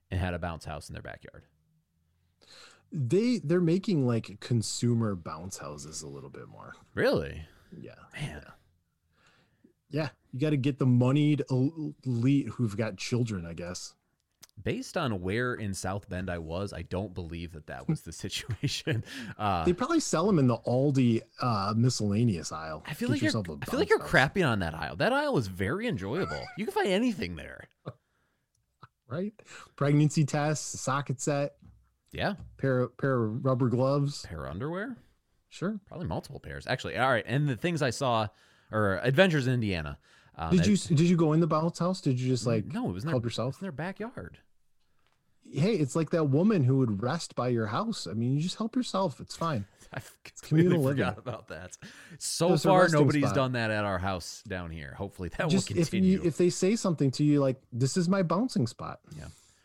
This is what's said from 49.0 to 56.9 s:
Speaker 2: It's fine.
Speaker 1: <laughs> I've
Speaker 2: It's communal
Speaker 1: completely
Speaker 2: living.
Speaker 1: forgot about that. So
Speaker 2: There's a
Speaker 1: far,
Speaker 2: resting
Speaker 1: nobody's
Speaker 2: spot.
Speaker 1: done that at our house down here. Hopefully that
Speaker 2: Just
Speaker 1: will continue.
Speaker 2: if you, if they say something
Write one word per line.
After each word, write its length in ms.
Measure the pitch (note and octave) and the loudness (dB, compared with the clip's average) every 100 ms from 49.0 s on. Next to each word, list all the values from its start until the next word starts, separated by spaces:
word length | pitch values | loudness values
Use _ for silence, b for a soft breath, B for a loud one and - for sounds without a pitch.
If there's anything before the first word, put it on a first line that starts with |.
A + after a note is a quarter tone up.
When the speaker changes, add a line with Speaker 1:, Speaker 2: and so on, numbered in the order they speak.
| F#3 - | -2 -4
Speaker 2:
It's 160 | - - | -12 -6
fine. 260 | E3 A#2+ G2 _ | -4 -4 -6 _
Speaker 1:
<laughs> 140 | - | -16
I've 180 | - - - - | -14 -14 -20 -20
Speaker 2:
It's 160 | - | -14
communal 320 | - D#3 F3+ F3 | 2 4 6 4
Speaker 1:
completely 200 | C3+ C3+ B2+ | 2 0 -2
Speaker 2:
living. 100 | A2+ | -4
Speaker 1:
forgot 20 | |
about 300 | B2 A2 - | -8 -10 -12
that. 300 | D#2+ F2+ - F#3 B B D#3+ | -14 -14 -18 -20 B B -10
So 300 | - - E3+ | -6 0 4
Speaker 2:
There's 160 | D#3+ F#3 | 4 6
a 20 | |
Speaker 1:
far, 140 | F#3 | 8
Speaker 2:
resting 180 | F3 D3+ | 8 6
Speaker 1:
nobody's 240 | C3+ C#3+ | 6 6
Speaker 2:
spot. 120 | C#3 C#3 | 4 2
Speaker 1:
done 160 | C3 | 2
that 180 | B2 A2 | 2 0
at 140 | G#2+ G#2 | 0 0
our 120 | F#2 | 0
house 460 | G2 F#2 - - G#2 | -2 -4 -6 -12 -8
down 260 | F#2 E2+ | -8 -8
here. 220 | D#2+ C#2 - | -10 -10 -8
Hopefully 320 | G2 - F2 - | -10 -8 -8 -2
that 120 | F3 | 2
Speaker 2:
Just 200 | F#3 - | 2 2
Speaker 1:
will 80 | F3 | 0
continue. 400 | E3 F#3 F#3+ F#3+ | 0 4 4 4
Speaker 2:
if 60 | |
you, 40 | E3+ | 2
if 80 | - | 2
they 140 | F3+ | 2
say 260 | - F#3+ A3+ | 2 2 2
something 340 | G3 | 0